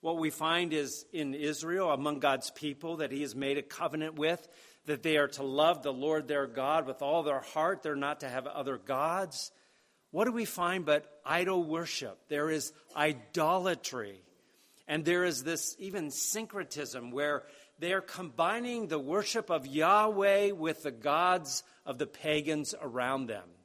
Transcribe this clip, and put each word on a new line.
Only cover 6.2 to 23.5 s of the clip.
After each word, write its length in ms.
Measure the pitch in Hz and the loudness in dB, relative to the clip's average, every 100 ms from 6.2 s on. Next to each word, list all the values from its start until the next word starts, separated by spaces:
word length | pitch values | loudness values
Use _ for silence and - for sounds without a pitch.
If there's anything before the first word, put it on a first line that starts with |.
| 147 | 0
their 180 | 143 139 | -2 -2
God 400 | 117 135 160 135 | -2 2 2 0
with 140 | 127 | -4
all 200 | 143 165 | 0 2
their 180 | 151 135 | 2 -2
heart. 420 | - 156 160 190 | -2 0 0 0
They're 120 | 156 | -4
not 260 | 147 143 147 | -4 -4 -4
to 80 | 135 | -6
have 180 | 123 127 | -6 -6
other 300 | 147 135 127 | -6 -6 -6
gods. 760 | - 135 151 175 190 - - _ _ _ _ _ _ | -2 0 0 0 -4 -6 -12 _ _ _ _ _ _
What 140 | 160 | 0
do 80 | 226 | 0
we 140 | 233 220 | 0 -4
find 380 | - 175 185 | 0 0 0
but 360 | 151 151 - - | 2 2 2 -14
idol 380 | 131 165 180 185 | -2 0 2 2
worship? 560 | 165 160 165 - 120 95 _ | 0 -2 -4 -6 -8 -12 _
There 220 | 147 156 | -2 0
is 220 | 156 - - _ - | 0 -4 -10 _ 2
idolatry. 1300 | 151 139 110 180 156 185 180 165 - 127 104 95 _ _ _ _ _ _ - | 2 2 -4 0 4 4 2 -2 -4 -8 -8 -12 _ _ _ _ _ _ -4
And 180 | 156 | -2
there 200 | 156 175 | 2 4
is 200 | 180 135 | 2 0
this 320 | 135 160 - - | -2 -2 -4 -6
even 320 | 196 196 151 | -6 -4 -4
syncretism 1000 | 131 - 220 220 202 165 147 139 131 120 | -4 -2 -2 -4 -8 -8 -6 -8 -8 -6
where 320 | 127 147 147 - - - _ | -2 0 0 -4 -20 -20 _
they 140 | 170 | -2
are 80 | 190 | -2
combining 880 | 185 - 180 120 165 226 247 240 202 | -2 -10 -10 0 0 2 -2 -4 -2
the 100 | 156 | -2
worship 500 | 135 190 208 226 214 | 0 -2 0 -2 0
of 180 | 165 135 | -2 0
Yahweh 840 | 143 160 208 214 202 196 196 202 | 2 6 8 6 4 6 6 4
with 320 | 190 160 156 | 2 -2 0
the 80 | 151 | -4
gods 720 | 117 143 151 180 185 147 - - - - | -2 2 4 6 4 0 -6 -8 -14 -8
of 120 | 127 | -4
the 100 | 143 | -4
pagans 680 | - 156 151 147 151 143 - | -2 0 2 2 -2 -2 -6
around 460 | 147 120 123 135 123 | -6 -2 0 0 -4
them. 220 | 104 90 | -8 -10